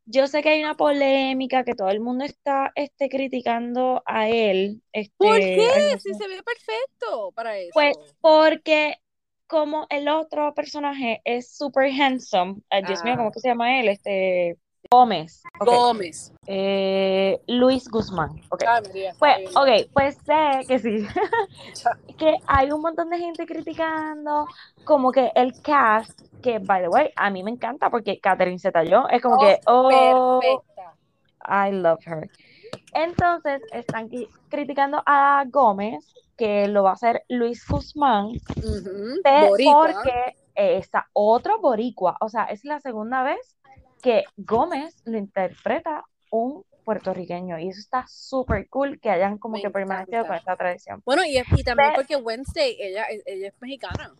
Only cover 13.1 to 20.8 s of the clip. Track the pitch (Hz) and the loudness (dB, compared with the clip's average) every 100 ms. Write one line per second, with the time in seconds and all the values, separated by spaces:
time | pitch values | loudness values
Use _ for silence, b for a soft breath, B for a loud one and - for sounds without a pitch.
13.1 | 247 220 220 254 233 233 262 220 202 208 | -2 -4 -4 -4 -2 0 0 0 -2 -4
14.1 | 190 185 180 175 170 _ _ - 247 240 | -2 0 0 -2 -6 _ _ 4 6 6
15.1 | 175 160 - - - 208 240 240 226 170 | 2 -6 -14 -20 -2 2 4 4 2 -6
16.1 | 151 - _ - 196 196 196 190 190 190 | -10 -20 _ -10 -4 -2 -2 0 0 0
17.1 | 190 196 180 - 247 254 262 - 220 202 | 0 0 -2 -2 2 2 2 -2 -6 -4
18.1 | 180 147 156 - 180 226 233 202 190 190 | -4 -6 -6 -10 -4 0 0 -2 -10 -10
19.1 | - 294 196 185 - 277 214 - 277 277 | 0 2 2 0 2 4 4 2 -2 -2
20.1 | 277 - 302 302 269 254 254 | -4 -2 0 2 0 0 -2